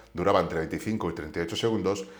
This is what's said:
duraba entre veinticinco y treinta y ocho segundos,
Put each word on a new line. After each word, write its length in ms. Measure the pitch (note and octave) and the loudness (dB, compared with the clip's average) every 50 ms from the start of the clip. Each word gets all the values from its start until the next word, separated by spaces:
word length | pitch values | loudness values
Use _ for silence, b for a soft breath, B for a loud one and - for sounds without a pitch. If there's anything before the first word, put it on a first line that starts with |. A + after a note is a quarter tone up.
| B B B | B B B
duraba 260 | - - G2 G2+ F#2+ | 0 2 6 6 6
entre 200 | F2 D#2+ - E2 | 4 4 0 -2
veinticinco 500 | D#2+ D#2 - D#2 - G#2+ A2 G#2+ - F2 | -2 -2 -4 -4 -2 -2 -2 -2 -2 -2
y 40 | D2+ | -4
treinta 260 | C#2 D#2 D#2 D#2 F2 | -4 -8 -6 -4 -4
y 40 | E2+ | -4
ocho 120 | E2+ - - | -2 -2 0
segundos, 480 | - A#2 A2+ G#2+ F#2 F#2 G2+ G2 F#2+ B B B | 0 0 0 2 0 0 0 -2 -4 B B B